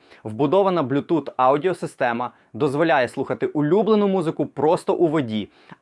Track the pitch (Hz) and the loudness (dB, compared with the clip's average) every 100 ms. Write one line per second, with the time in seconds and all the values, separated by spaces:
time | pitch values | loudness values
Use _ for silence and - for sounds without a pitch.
0 | _ - 110 107 143 190 196 175 127 139 | _ -16 -12 -4 0 2 2 0 -2 -4
1 | - 165 139 - 131 143 185 175 165 - | 0 -2 -2 0 2 2 0 -4 -8 -4
2 | 123 117 123 - _ 113 143 139 165 147 | -4 -2 -8 -12 _ -4 -2 0 2 2
3 | 120 - 127 107 - 156 147 196 208 214 | 0 -4 -6 -4 -2 -2 2 2 2 2
4 | 202 190 160 160 135 - 151 170 - 180 | 2 0 -2 -4 -6 -2 0 0 0 0
5 | 170 156 120 107 92 _ - - | 2 0 -2 -4 -8 _ -20 -6